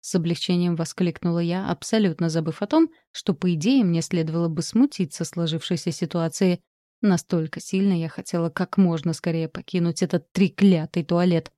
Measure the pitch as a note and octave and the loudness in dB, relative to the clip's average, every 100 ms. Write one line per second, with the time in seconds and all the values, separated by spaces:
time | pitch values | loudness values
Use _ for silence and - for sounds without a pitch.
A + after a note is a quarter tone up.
0 | - F#3 E3+ E3+ - F3+ F3 E3 E3 - | -2 -2 -2 -4 0 0 2 0 -4 -2
1 | F3+ D#3+ F3 E3+ E3+ F3+ F#3+ E3+ - A3 | -2 -2 -2 -2 -2 -2 -4 -6 -2 2
2 | G3 D#3 E3+ D#3+ D#3+ D#3 G#3 D#4 E4 _ | 2 0 -2 0 -4 -6 0 2 2 _
3 | _ - - E3 F#3 E3+ F3 C4+ G3 E3 | _ -8 -4 0 0 0 2 4 4 2
4 | D#3+ F3 D#3+ E3 E3+ D#3+ D#3+ A3 C#4 - | 0 -2 0 0 -2 -2 -2 2 2 2
5 | F3 - E3 - E3+ D#3+ - F3 - D#3 | -6 -4 -8 -4 -4 -4 -4 -4 -4 -4
6 | E3+ F3 E3 - F#3 F3 _ _ _ _ | -4 -2 -4 0 0 0 _ _ _ _
7 | G#3+ F3 - F3 D#3+ - - F#3+ G3+ F3 | 2 2 0 -2 -2 -8 -6 0 2 0
8 | E3 - E3 E3+ E3 E3 F#3 - F#3 E3 | -2 -8 -6 -2 -2 -2 -4 2 4 4
9 | D#3+ D#3+ - E3 D#3+ - - F3+ E3+ E3 | -2 -2 -2 -2 -4 -8 -6 0 0 0
10 | F3+ F3 - - F#3+ - G3+ F3 D#3+ - | 0 0 -2 2 2 4 4 4 2 -4
11 | D3+ F3 F3+ E3 D#3+ | 0 2 4 2 -2